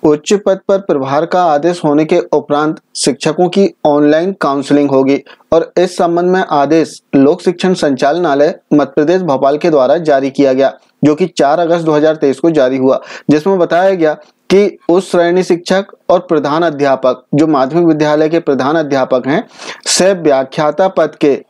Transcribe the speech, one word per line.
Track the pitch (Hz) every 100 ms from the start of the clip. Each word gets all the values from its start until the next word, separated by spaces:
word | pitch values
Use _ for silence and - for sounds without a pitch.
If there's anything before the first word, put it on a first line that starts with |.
उच्च | 165 151 - 202 202
पद | 190 -
पर | 196
प्रभार | 196 151 135 139 165
का | 185
आदेश | 175 147 160 175
होने | 156 147
के | 156 175
उपरांत | - 151 147 147 156 156 _ -
शिक्षकों | - 123 160 151 180
की | 196 196 - 151
ऑनलाइन | 147 147 156 180 196
काउंसलिंग | 156 139 139 143 143
होगी | 135 135 135 - - _
और | 160 165 -
इस | 185 -
संबंध | 175 170 180
में | 185 190
आदेश | 151 139 165 139 - _
लोक | 139 139 175
शिक्षण | - 170 185
संचालनालय | 180 156 131 143 165 170 139 151 - _
मध्य | 147 139
प्रदेश | - 151 185
भोपाल | 180 131 139 151
के | 175
द्वारा | 151 127 156
जारी | 156 139 135
किया | 135 139
गया, | 131 135 - _ _
जो | 143
कि | 151 185
चार | - 143 160
अगस्त | 170 170
दो | 160
हज़ार | 151 156 156
तेईस | 147 131
को | 170
जारी | 151 127 131
हुआ, | 131 - - - -
जिसमें | 147 170 196
बताया | 165 170 190
गया | 190 156 151 - _ _
कि | 190 202 - -
उस | 170 -
श्रेणी | 180 170 180
शिक्षक | 175 170 - 190 202 - _
और | 185
प्रधान | 185 156 139 151
अध्यापक, | 175 143 139 127 127 127 _
जो | 147 160
माध्यमिक | 147 131 160 170
विद्यालय | 156 151 151 156
के | 165
प्रधान | 165 135 131 165
अध्यापक | 147 135 127 127 127
हैं, | 165 254 - - - -
से | - 180
व्याख्याता | 196 156 135 135 - 151 147 190
पद | 190 156 -
के | 147 127